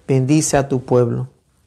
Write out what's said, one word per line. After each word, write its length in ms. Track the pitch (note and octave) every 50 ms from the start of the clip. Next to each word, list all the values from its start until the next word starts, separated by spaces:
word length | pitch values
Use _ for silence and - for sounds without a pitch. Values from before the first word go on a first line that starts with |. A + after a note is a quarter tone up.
| _ -
bendice 500 | C#3 C3 C3 C3 D3+ D#3 D3+ - - C#3+
a 100 | C3+ C#3
tu 140 | C#3 B2
pueblo". 460 | B2 - B2+ B2 B2 A#2 A#2+ B2+ B2+ C3 - _ _ _ _ _ _